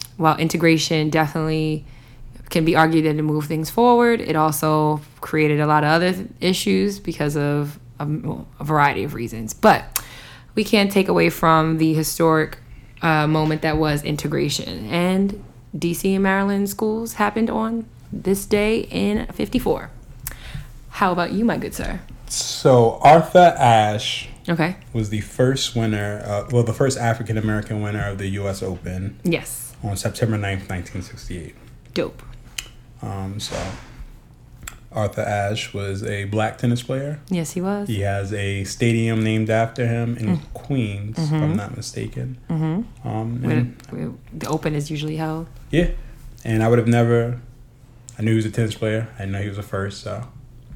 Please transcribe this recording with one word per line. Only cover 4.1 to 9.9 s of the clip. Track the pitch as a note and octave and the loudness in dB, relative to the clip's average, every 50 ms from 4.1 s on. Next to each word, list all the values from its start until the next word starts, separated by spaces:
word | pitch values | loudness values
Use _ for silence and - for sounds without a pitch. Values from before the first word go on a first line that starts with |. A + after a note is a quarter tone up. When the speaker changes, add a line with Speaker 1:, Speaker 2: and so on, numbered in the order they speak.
| A#3 - | 4 2
Speaker 1:
it | - - D#3 | 0 0 2
also | D#3 D#3 D#3 D3+ - D#3+ D#3 D#3 D#3 D3+ D3+ D3+ D3+ D3 - - - | 2 2 2 2 2 2 2 2 4 4 2 0 -2 -4 -10 -18 -16
created | - - - D#3 D#3 D3 D3+ D3 | -10 -2 0 2 2 4 4 2
a | D3+ | 2
lot | D3+ D3+ D3+ D3+ | 4 4 4 4
of | D3+ | 4
other | D#3+ E3+ F3+ F3+ F#3 | 4 4 4 2 0
th-, | F#3 G3 - - - | -2 -6 -12 -8 -2
issues | - F3+ F#3 - - G3+ F#3+ F#3+ G3 G#3 G3+ - | 0 0 0 0 2 2 2 2 2 0 -2 -4
because | - F3 D#3+ - D3+ D3 D3 | -8 -8 -4 -2 -2 -2 0
of | D3 C#3+ D3 D3 D3 D3 D3 D3 - - - - - | 0 0 0 0 0 -2 -4 -8 -12 -18 -16 -12 -8
a, | D3+ D3 D3+ - - D#3 - - - - - - | -6 -4 -4 -4 -4 -6 -8 -8 -10 -14 -12 -8
a | C#3+ | -4
variety | D3 D#3 D3 C#3+ C#3+ - F#2+ F#2+ | 0 2 4 4 4 2 0 -4
of | - - | -4 -6
reasons. | A2+ A#2+ A2+ A2 A2 A2+ A2 - | -6 -8 -8 -8 -8 -8 -8 -2
But | - - G#3+ D#3+ - - - | 4 6 6 6 6 2 -6